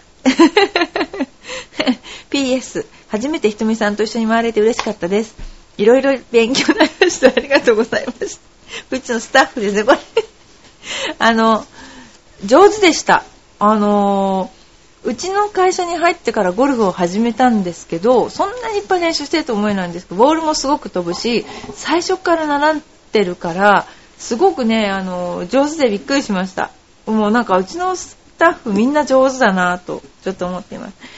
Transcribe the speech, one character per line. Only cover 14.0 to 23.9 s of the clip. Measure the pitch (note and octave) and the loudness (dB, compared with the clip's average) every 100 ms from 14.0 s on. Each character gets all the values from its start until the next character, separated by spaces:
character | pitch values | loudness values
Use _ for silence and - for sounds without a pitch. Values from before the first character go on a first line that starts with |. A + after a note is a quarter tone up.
| G3+ G3 G3 F#3+ F#3 - - _ _ _ | 2 0 0 -2 -4 -10 -20 _ _ _
う | - | -8
ち | A#3+ F4 | -6 -4
の | G4 G#4 | -2 -2
会 | G4+ F#4 | 2 0
社 | F#4 | 0
に | F4 E4+ | -4 -2
入 | E4+ | -2
っ | F4 | -2
て | - | -4
か | A3+ | -2
ら | F#3 | 0
ゴ | F#3 C#4 | 0 0
ル | |
フ | B3 | 2
を | G3+ | 0
始 | F3+ F3 G3 | 0 -2 0
め | A#3 | -2
た | A3+ B3+ | 2 2
ん | A3 | 2
で | F3+ | -2
す | E3+ - | -8 -8
け | E3 | -2
ど、 | G#3 B3 E3+ | 2 2 2
そ | - G4 | -2 -6
ん | B4 | -6
な | A4+ | -6
に | G4+ | -4
い | |
っ | G4+ | -2
ぱ | F#4 | -2
い | |
練 | E4+ | -2
習 | D#4+ | -4
し | C#4+ | -4
て | D#4+ | -4
る | |
と | C#4+ | -2
思 | G#3+ G#3 | -2 -2
え | |
な | G3 F3 | -2 -4
い | |
ん | |
で | E3+ | -10
す | - | -6
け | |
ど、 | F3 | 2
ボ | C4 | 2
ー | |
ル | D#4+ | 2
も | D#4+ | 0
す | D#4 C4+ | -2 -2
ご | D4 | -2
く | G3 | -4
飛 | F#3 | -6
ぶ | F3 | -4
し、 | F3 A3+ A#3 - - - | -4 -2 -2 -4 -12 -16
最 | - - E4 | -10 -2 -2
初 | E4+ F#4 | 0 -2
か | F#4 E4 | 0 0
ら | D#4 | 0
習 | C#4+ D4+ | 0 0
っ | D#4 - _ _ | 0 -6 _ _
て | A3 | 0
る | F3+ F3 | 0 -2
か | F3 | -6
ら、 | E3+ G3+ F#3+ - | 2 4 4 0